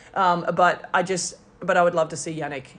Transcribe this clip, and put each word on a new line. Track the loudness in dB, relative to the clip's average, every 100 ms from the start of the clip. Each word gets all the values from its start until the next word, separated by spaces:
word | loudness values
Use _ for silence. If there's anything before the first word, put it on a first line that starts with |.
| -10 0
Um, | 2 2 0 2
but | 2 2 -2
I | -2
just, | -2 -4 -6 -10 -20 -10
but | 0 2
I |
would | 4
love | 2 -2
to | -4
see | -8 -8
Jannik | -8 -8 -12